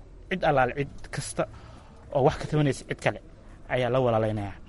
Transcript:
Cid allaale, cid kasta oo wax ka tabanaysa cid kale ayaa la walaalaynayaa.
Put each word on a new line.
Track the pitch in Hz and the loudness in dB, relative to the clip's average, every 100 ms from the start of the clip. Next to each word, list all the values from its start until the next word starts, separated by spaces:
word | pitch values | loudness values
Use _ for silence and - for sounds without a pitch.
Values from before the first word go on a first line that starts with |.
| - - - | -18 -14 -6
Cid | 185 | 0
allaale, | 165 139 123 143 | 4 4 4 2
cid | 143 - - | -4 -6 -10
kasta | - - - - - - - - - - | -8 -6 -4 -4 -6 -16 -18 -18 -18 -2
oo | 143 | 4
wax | 131 - | 4 2
ka | - | 0
tabanaysa | 151 147 127 | 2 2 0
cid | - - | -4 -2
kale | - 104 - - - - - | -2 -2 -8 -20 -20 -16 -4
ayaa | 127 120 | 0 2
la | 127 | 4
walaalaynayaa. | 123 110 110 107 101 - | 4 4 2 0 -4 -8